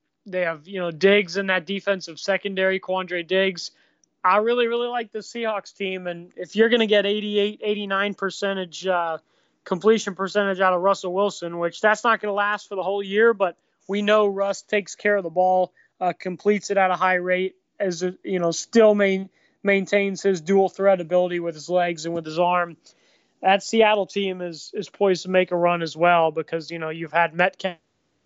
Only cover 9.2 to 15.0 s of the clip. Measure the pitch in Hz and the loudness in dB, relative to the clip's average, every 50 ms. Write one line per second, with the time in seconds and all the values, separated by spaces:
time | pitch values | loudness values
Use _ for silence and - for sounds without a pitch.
9.2 | _ _ _ _ _ _ _ _ - - 190 175 160 214 226 214 - 202 180 165 | _ _ _ _ _ _ _ _ -6 -6 -4 0 4 4 4 4 2 -4 -6 -6
10.2 | 196 185 - 208 202 196 190 180 196 185 185 175 180 196 196 - - 185 180 190 | -6 -2 0 0 0 0 0 2 2 2 2 2 2 2 0 0 -2 -6 -2 0
11.2 | 202 202 - - 175 170 170 170 170 170 165 - - 214 214 214 - 240 226 202 | -2 -2 -2 -6 -10 -10 -6 -4 -4 -4 -4 0 2 2 2 2 2 0 0 0
12.2 | - 208 196 202 202 208 208 202 - - 208 190 175 185 196 202 202 190 196 208 | -2 -4 -2 -2 -2 -2 -2 -6 -6 -8 -8 -6 -4 -4 -4 -4 -4 -2 0 4
13.2 | 226 233 226 196 202 175 170 _ _ _ _ _ _ - 196 208 208 202 214 214 | 4 4 4 2 0 -2 -2 _ _ _ _ _ _ -6 -4 -2 2 4 4 4
14.2 | 208 202 196 196 196 196 196 - - - - 208 185 - - - | 4 2 0 -2 -2 -2 -4 -6 -6 -2 -2 -2 -2 -4 -10 -4